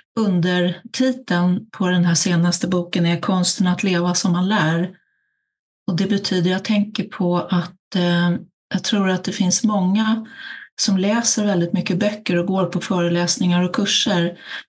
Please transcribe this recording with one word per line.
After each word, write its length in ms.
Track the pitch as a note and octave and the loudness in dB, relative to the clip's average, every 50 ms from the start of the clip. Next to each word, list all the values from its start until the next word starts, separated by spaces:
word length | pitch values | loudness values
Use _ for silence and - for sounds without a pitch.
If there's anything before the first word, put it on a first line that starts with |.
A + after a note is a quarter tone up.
| - _ - A3 | -16 _ -4 -2
undertiteln 1500 | A3 G3 F3+ F3 E3 F#3 F3+ F3+ F3 F3+ E3 - - - - - B3+ C4 B3+ C4 - - F3+ F3 F3+ F3+ F3+ F3+ - - | 0 0 2 2 2 2 2 2 0 0 -2 -6 -10 -8 -2 0 0 0 0 -2 -4 -2 0 2 2 2 0 0 -4 -8
på 180 | - - F#3 F3+ | -6 -4 -2 0
den 160 | F3+ F3 F3 | 2 2 2
här 100 | E3+ E3+ | 4 2
senaste 540 | - - F#3 F3 E3+ F3 F3 - - - F3+ | 2 2 2 2 2 2 2 0 0 -2 0
boken 380 | F#3 F3 F3 F3 - F3+ E3+ | -2 -2 -2 -2 0 0 2
är 140 | E3 E3+ E3+ | 2 0 0
Konsten 460 | - - F#3 F3+ F3+ - - - - | 0 0 0 2 2 0 2 2 2
att 160 | - - - | 0 0 0
leva 320 | G3+ F#3+ F3+ F3 F3 F3 F3 | 0 0 0 2 2 0 0
som 180 | F3 - F3+ | 0 0 0
man 160 | E3+ F3+ F3+ G3 | 2 2 2 0
lär. 480 | A3 E3 D#3 D#3+ E3 E3+ F#3 F#3 - _ _ _ _ _ _ _ _ _ _ _ _ _ _ _ _ _ _ | 2 2 2 2 0 0 -2 -4 -6 _ _ _ _ _ _ _ _ _ _ _ _ _ _ _ _ _ _
Och 100 | G3 F3 | -4 -2
det 100 | F3 F#3+ | 0 0
betyder, 440 | G3 G3+ G3 - - F#3 F3+ E3 F#3 | 0 0 0 0 0 0 0 2 2
jag 140 | F#3+ F#3+ - | 0 0 0
tänker 400 | - G#3+ G#3 G3+ G#3 - - - | 0 0 0 0 -2 -4 -6 -6
på 320 | - - - F3+ F3 F3 | -6 -4 -2 0 0 0
att, 600 | F3 F3 - F#3 F3 E3+ - - _ _ - - | 0 -2 0 -2 -2 -2 -4 -8 _ _ -6 -2
eh, 340 | F3+ F3 F3 F3 F3 F3 F3 F3 - - - _ _ _ - - | 0 0 2 2 2 2 2 0 -2 -6 -12 _ _ _ -6 -4
jag 100 | F#3+ - | -4 -2
tror 260 | - G#3+ G3+ F#3+ F#3+ | -2 0 0 2 0
att 140 | F#3 F3+ - | 0 -2 -4
det 80 | F3+ | -4
finns 320 | - - F#3 F3+ - - - | -2 -2 0 0 0 0 0
många 600 | G#3+ G3+ F#3+ F3+ F#3 G3 A3 A3 A3 A3+ A3 A3 - - - - - - - - - _ - | 0 0 0 0 2 2 2 2 2 0 -2 -4 -8 -16 -18 -16 -16 -16 -18 -18 -12 _ -4
som 180 | - G#3 F#3+ F#3 | 0 0 0 2
läser 480 | F#3+ G#3 A3 A#3+ A#3 - - G#3+ G#3 | 2 0 0 0 2 0 0 0 0
väldigt 260 | G3+ F3+ E3+ E3+ E3+ | 0 0 0 0 0
mycket 260 | - F3 - - F3+ F3+ | -2 -2 -2 0 0 0
böcker 380 | G3+ G#3 G#3 - - - F3 | 0 -2 -2 -4 -4 -2 0
och 100 | F3 F3 | 0 0
går 200 | F#3+ F#3 F#3+ F#3+ | 0 0 0 0
på 140 | F3+ - E3+ | -2 -2 -4
föreläsningar 840 | - - F#3+ F3 F3 F3 E3+ F3 F3 F3 - - F#3 F3 F3 F3 F3+ F3 | -2 -2 0 0 0 0 0 0 0 0 0 0 2 2 2 2 0 0
och 60 | - | 0
kurser 640 | G3+ G3+ - - - - A3 F3+ E3+ E3+ F3 F3 - - - - - - | -2 0 0 0 0 0 0 0 0 0 0 -2 -8 -14 -16 -16 -16 -16